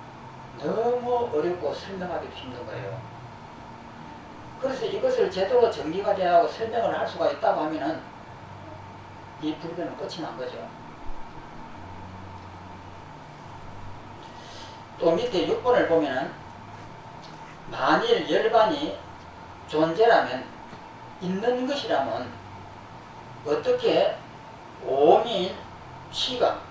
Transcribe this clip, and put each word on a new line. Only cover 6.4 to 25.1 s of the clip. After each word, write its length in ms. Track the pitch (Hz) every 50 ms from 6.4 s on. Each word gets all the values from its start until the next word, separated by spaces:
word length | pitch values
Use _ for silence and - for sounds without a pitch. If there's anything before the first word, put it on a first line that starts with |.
| 165 -
설명을 500 | - - 226 - - - - - - -
할 80 | -
수가 240 | - - - - -
있다고 280 | - - - - - 160 156
하면은 360 | 156 160 143 - - - - - - - - - - - - - - - - - - - - - - - - - - - - - - - -
이 120 | 151 156 156
불교는 420 | - 165 165 170 175 165 139 127 143
끝이 240 | - - - 170
난 120 | 156 151 - 127
거죠. 180 | 123 123 - - - - - - - - - - - - - - - - - - - - - - - - - - - - - - - - - - - - - - - - - - - - - - - - - - - - - - - - - - - - - - - - - - - - - - - - - - - - - - - - - - - - - - - - - -
또 140 | 165 170
밑에 340 | 165 - - - - 175 147
육 160 | - - -
번을 260 | - - - - - -
보면은 440 | 160 160 151 135 - 160 - 175 - - - - - - - - - - - - - - - - - - - - - - - - - - - -
만일 600 | - - - 143 165 190 220 - - 185 156 147
열반이 680 | 165 202 208 226 - 226 214 202 - 277 302 - - - - - - - - - - - - - - - - -
존재라면 760 | 151 156 160 165 - - 226 233 - - - - - - - - - - - - - - - - - - - - - -
있는 460 | 185 175 190 196 220 240 247 247 254
것이라면 640 | 262 285 277 - - - - 135 - - 233 - - - - - - - - - - - - - - - - - - - - - - - - -
어떻게 680 | 147 147 - - 254 247 - - 392 - - - - - - - - - - - - - - - - - - -
오민 680 | - 131 139 147 160